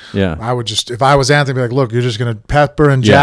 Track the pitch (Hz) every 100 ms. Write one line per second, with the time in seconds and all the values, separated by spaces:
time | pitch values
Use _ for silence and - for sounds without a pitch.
0 | - 101 95 80 113 123 107 104 - 107
1 | 131 143 131 147 139 131 123 131 123 120
2 | 123 107 120 107 - 143 143 - 147 131
3 | 107 139